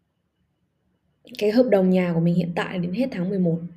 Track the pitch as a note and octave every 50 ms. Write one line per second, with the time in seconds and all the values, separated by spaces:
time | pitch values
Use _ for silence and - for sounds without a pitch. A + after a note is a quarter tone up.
0 | _ _ _ _ _ _ _ _ _ _ _ _ _ _ _ _ _ _ _ _
1 | _ _ _ _ _ - - - G#3 G#3+ A3 B3 B3+ A3+ G3+ G3 F#3 F#3 F#3 F#3
2 | F3+ F3 E3 E3 E3 E3+ E3+ F3+ F3 E3+ F3 G#3+ G#3 - - F3+ E3+ F3 F#3 A3+
3 | C4 C4 - F#3+ F3 F#3+ G#3 F#3+ F3+ E3 E3 E3+ - - -